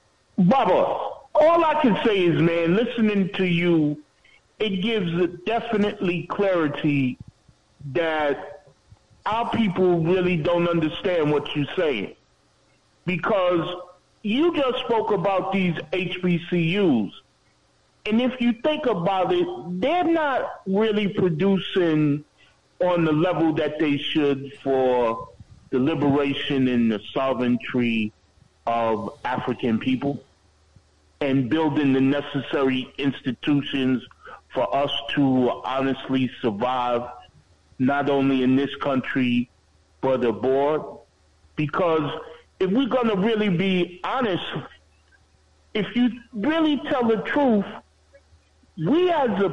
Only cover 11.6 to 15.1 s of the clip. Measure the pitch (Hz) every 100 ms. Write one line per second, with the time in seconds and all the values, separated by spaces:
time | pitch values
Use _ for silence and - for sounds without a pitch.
11.6 | 139 - 160 113 95 - _ _ _ _
12.6 | _ _ _ _ 170 175 233 202 180 175
13.6 | 170 180 - - _ _ 208 247 339 302
14.6 | 262 - - 226 208